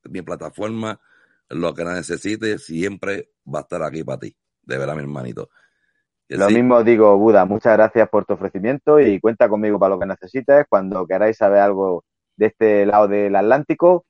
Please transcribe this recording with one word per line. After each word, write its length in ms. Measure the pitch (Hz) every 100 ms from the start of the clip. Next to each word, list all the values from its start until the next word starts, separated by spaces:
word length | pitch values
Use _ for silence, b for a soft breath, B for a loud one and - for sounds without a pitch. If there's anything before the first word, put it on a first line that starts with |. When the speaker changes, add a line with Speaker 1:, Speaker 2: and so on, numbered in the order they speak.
Speaker 1:
mi 180 | - 92
plataforma, 800 | 85 85 78 - 104 113 110 104 _ _ _ _ _
lo 240 | 82 85
que 100 | 80
necesites, 800 | 85 90 85 85 98 110 110 104
siempre 680 | - 82 95 98 98 98 - _ -
va 60 | 73
a 20 |
estar 200 | - 87
aquí 180 | 78 78
para 140 | 69 65
ti. 180 | 55 _ _ _
De 160 | - 64
verdad, 180 | 69
mi 60 | 78
hermanito. 480 | 71 71 64 55 50 _ _ _ _ _ _ _
Que 120 | _ 90
Speaker 2:
Lo 100 | 98
Speaker 1:
sí. 60 |
Speaker 2:
mismo 280 | 113 123 120
digo, 320 | 113 113 107 101
Buda, 260 | 113 101
muchas 300 | 92 107 120
gracias 340 | 107 107 117 107
por 160 | 104
tu 120 | 92
ofrecimiento 640 | 90 92 95 107 143 - 151
y 180 | 120 98
cuenta 300 | 110 117 117
conmigo 280 | 104 107 101
para 180 | 95
lo 40 | 95
que 60 |
necesites. 600 | 98 95 92 131 123 143 147
Cuando 360 | 101 95 95
queráis 300 | 85 95 107
saber 240 | 110 101 101
algo 460 | 101 95 95 87 _ _ _ -
de 80 |
este 400 | 107 _ 110 104
lado 240 | 101 104 104
del 260 | 101 101
Atlántico 720 | 98 104 135 147 160 175 175